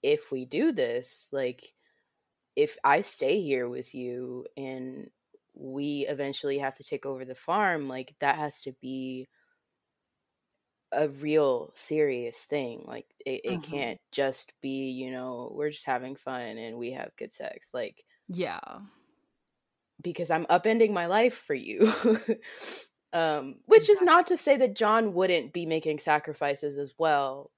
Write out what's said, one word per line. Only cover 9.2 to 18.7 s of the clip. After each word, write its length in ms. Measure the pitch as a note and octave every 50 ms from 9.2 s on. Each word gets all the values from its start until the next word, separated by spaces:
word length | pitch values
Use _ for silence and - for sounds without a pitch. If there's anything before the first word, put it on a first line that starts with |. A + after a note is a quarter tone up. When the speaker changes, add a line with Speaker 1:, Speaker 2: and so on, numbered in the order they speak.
| C3 _ _ _ _ _ _ _ _ _ _ _ _ _ _ _ _ _ _ _ _ _ _ _ _ _ _ _ _ _ _ _ _ _
Speaker 1:
a 180 | - C#3 D#3 D3
real 600 | C#3 C#3 D3 D3+ D3+ D#3 D3 C3+ B2+ A#2+ - - _
serious 720 | - - - D3+ D#3 D3+ C#3+ C3 A#2+ A#2+ A#2 - - -
thing. 380 | - D3 D3 C3+ A#2+ A#2 - -
Like, 280 | - - A2+ - _ _ _ -
it, 160 | C#3 C3 - -
it 200 | - F#3 F3 D3
Speaker 2:
Mm-hmm. 0 |
Speaker 1:
can't 360 | D3+ D3+ C#3+ C3+ A#2 - - _ _
just 420 | - - C#3 C3+ C3 - - - _ _
be, 300 | - C3+ C3+ C3+ C3+ C3
you 200 | B2+ B2+ C3 B2+
know, 400 | C3 B2+ B2+ B2+ B2+ A#2+ B2 - -
we're 180 | D3 D3 D3+
just 140 | D3 - -
having 300 | - C3 B2 B2+ C3 C#3
fun 420 | - - C#3 C3 B2+ A#2+ A2 A2+
and 200 | A2 A2+ A#2 A2+
we 140 | A#2+ A#2+ A#2+
have 240 | B2+ C3 - - _
good 140 | - - -
sex." 420 | - - - - - - - - -
Like 320 | B2+ A#2 - _ _ _ _ _ _ _
Speaker 2:
Yeah. 540 | - F#3 F3 F3 - F2 - - -